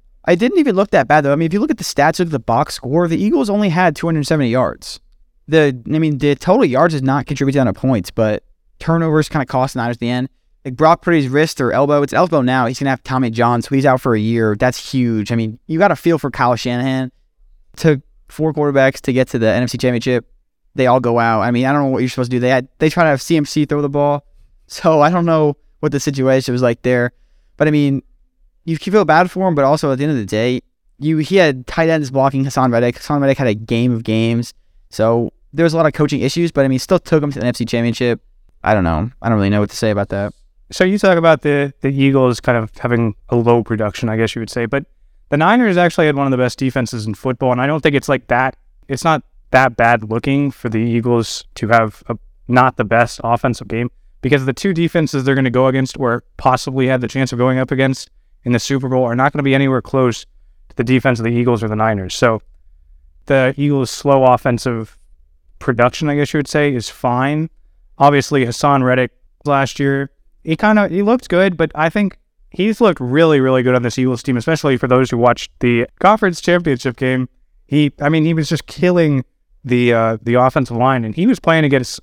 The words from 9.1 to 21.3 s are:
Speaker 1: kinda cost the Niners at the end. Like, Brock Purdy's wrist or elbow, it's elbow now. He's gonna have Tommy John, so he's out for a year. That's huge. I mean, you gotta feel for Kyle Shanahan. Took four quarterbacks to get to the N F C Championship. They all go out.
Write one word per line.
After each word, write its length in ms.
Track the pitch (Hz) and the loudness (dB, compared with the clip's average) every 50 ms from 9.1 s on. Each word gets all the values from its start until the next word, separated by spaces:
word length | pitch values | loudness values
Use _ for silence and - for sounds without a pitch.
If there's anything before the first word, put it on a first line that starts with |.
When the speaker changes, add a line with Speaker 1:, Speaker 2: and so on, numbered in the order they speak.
| 151 156 147 - | 2 0 0 0
Speaker 1:
kinda 180 | - 151 131 | -2 -4 -4
cost 280 | - - 127 127 131 - | -2 -2 -2 -2 -2 -4
the 40 | 131 | -4
Niners 180 | 117 120 120 | -4 -4 -4
at 40 | - | -4
the 100 | 120 117 | -4 -4
end. 180 | 123 123 127 - - _ _ _ _ _ _ | -4 -4 -4 -6 -10 _ _ _ _ _ _
Like, 100 | 135 127 | -12 -4
Brock 260 | 120 160 156 170 165 | 0 2 2 2 2
Purdy's 280 | - 180 170 156 139 127 | 2 0 0 2 0 0
wrist 320 | 131 147 156 160 - - | 0 0 0 0 -2 -2
or 120 | 131 117 - | -2 0 0
elbow, 300 | 123 143 143 147 147 143 | 0 2 2 2 0 0
it's 100 | 139 - | 0 0
elbow 300 | 131 180 175 165 147 123 | -2 0 0 0 0 0
now. 240 | 127 131 131 123 | 2 0 0 0
He's 140 | 117 131 - | -2 -2 -4
gonna 100 | 139 135 | -4 -4
have 140 | 131 - - | -4 -4 -4
Tommy 260 | - 135 127 131 117 | -6 -4 -2 -2 -2
John, 320 | 113 117 120 120 120 117 110 | 0 0 0 2 2 0 -2
so 100 | - 139 | -2 -2
he's 140 | 135 135 | 2 2
out 140 | 139 127 127 | 2 2 2
for 140 | - 135 117 | 0 0 0
a 40 | 110 | 0
year. 380 | 107 113 117 117 113 107 104 | 0 0 0 0 0 0 0
That's 340 | - 127 127 123 - - - | 0 0 -2 -2 -4 -10 -6
huge. 400 | - 131 123 117 113 107 104 - | -4 -2 -2 0 0 -2 -2 -2
I 60 | 120 | -2
mean, 240 | 117 113 110 110 - _ - | -2 -2 -4 -8 -12 _ -6
you 100 | 156 160 | -2 0
gotta 160 | 202 196 160 | 2 0 0
feel 240 | - - 170 165 151 | 0 0 0 0 0
for 100 | - 135 | -2 -6
Kyle 280 | - - 127 123 120 | -2 0 0 0 0
Shanahan. 560 | 113 - 127 120 120 127 135 131 131 131 127 - _ _ _ _ _ _ _ - _ _ _ - | 0 -2 -4 -4 -4 -4 -4 -4 -4 -6 -6 -10 _ _ _ _ _ _ _ -20 _ _ _ -12
Took 240 | - - 160 147 139 - _ _ _ _ - | -2 0 0 0 0 -2 _ _ _ _ -20
four 240 | - - 156 160 139 | -8 -4 -4 -4 -2
quarterbacks 480 | 151 147 147 139 139 135 135 - - - | -2 -2 0 2 2 2 2 0 -2 -4
to 100 | - 120 | -2 0
get 160 | 127 127 - | 0 0 0
to 100 | - 120 | -2 0
the 80 | 113 | 0
N 160 | 110 95 117 127 | 2 2 0 -2
F 80 | 120 | -2
C 80 | - 113 | -4 -2
Championship. 500 | - 123 123 117 - 135 123 120 - _ _ _ _ _ _ _ _ _ _ | -2 0 0 0 -2 -2 -2 -2 -4 _ _ _ _ _ _ _ _ _ _
They 140 | 135 131 123 | 0 2 2
all 100 | 123 131 | 2 2
go 220 | 120 120 117 120 | 2 0 0 2
out. 220 | 117 117 | 2 2